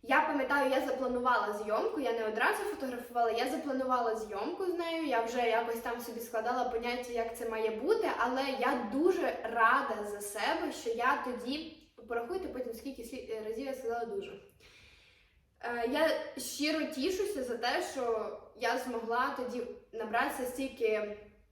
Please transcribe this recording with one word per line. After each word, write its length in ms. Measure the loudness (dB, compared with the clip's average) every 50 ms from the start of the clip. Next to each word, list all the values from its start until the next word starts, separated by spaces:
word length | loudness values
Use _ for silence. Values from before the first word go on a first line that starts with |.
| 0
Я 180 | 4 4 4
пам'ятаю, 500 | 4 4 2 0 2 4 4 4 6 6
я 100 | 4 4
запланувала 720 | 4 2 0 0 0 0 0 2 4 4 4 4 4 2 -2
зйомку, 460 | -2 0 2 2 2 2 2 0 0
я 140 | 0 2 0
не 140 | 2 0
одразу 360 | 0 2 4 4 4 4 2 -2
фотографувала, 680 | -4 -4 -4 -4 -4 -4 -6 -8 -4 2 2 4 4
я 180 | 4 2 0 0
запланувала 680 | 0 -2 -2 -2 0 0 2 2 2 2 2 2 0
зйомку 500 | 0 -4 -6 -4 -4 -2 -4 -2 -2 -2
з 80 | -2 0
нею, 320 | 0 -2 -2 0 0 0
я 160 | 2 2 2
вже 200 | 2 2 0 2
якось 380 | 2 4 4 4 2 0 -4 -4
там 220 | -4 -4 -4 -4
собі 180 | -6 -8 -8 -8
складала 500 | -8 -4 -4 -2 0 2 0 2 0 0
поняття, 440 | 0 -2 -2 -2 -2 -2 -4 -4 -2
як 240 | -2 -2 -2 -4
це 120 | -4 -4 -4
має 200 | -2 0 0 0
бути, 400 | 0 0 2 2 4 4 4 0 2
але 240 | 2 0 2 2 0 0 0 0 2
я 300 | 2 2 2 0 -2 -2 0
дуже 460 | 4 4 4 4 4 2 0 0 -2 -6
рада 600 | -2 4 6 6 8 8 6 4 0 -2 -4 -4 -6
за 100 | -6 -6
себе, 500 | -8 -8 -4 -2 0 0 0 0 -2 -4
що 180 | -4 -4 -4 -4
я 340 | -2 2 2 2 2 2 0
тоді, 520 | -4 -4 -4 -4 -4 -4 -4 -6 -10 -14 -18 -20 _ _ -20 -8
порахуйте 400 | -4 -4 -4 -2 -2 -4 -4 -4
потім, 260 | -4 -4 -4 -4 -4 -6
скільки 280 | -8 -8 -10 -10 -10 -12
слі-, 440 | -10 -10 -10 -8 -6 -8 -6 -4
разів 180 | -6 -6 -4 -4
я 80 | -6 -6
сказала 320 | -4 -4 -4 -2 -2 -4
«дуже». 260 | -4 -4 -6 -6 -8 -12 -16 -18 -20 _ _ -20 -20 -20 -20 -20 -20 -20 -20 -20 _ _ _ _ _ _ _ _ _ _ _
Е, 280 | -6 -4 -2 0 0 0
я 180 | 2 4 4 4 4 2 -2 -6 -8
щиро 480 | -8 -8 -8 -4 -2 0 0 2 0 0
тішуся 580 | -2 -2 -2 0 0 0 0 0 0 0 -2 -4
за 140 | -4 -4
те, 260 | -2 0 0 0 0 -2 -2
що 420 | -2 -2 0 0 0 0 -2 -4 -8 -10 -14 -18 -10 -2
я 180 | 0 0 0
змогла 580 | 0 -2 -2 -4 -4 -2 0 0 2 2 0 0
тоді 300 | -4 -4 -4 -4 -6 -6 -6 -10 -14 -16 _ -8
набратися 520 | -8 -6 0 0 0 0 0 0 -2 -4
стільки 720 | -4 -2 -4 -4 -4 -2 0 2 2 2 2 0 -4 -6 -10 -14 -20 -20 -20 _ _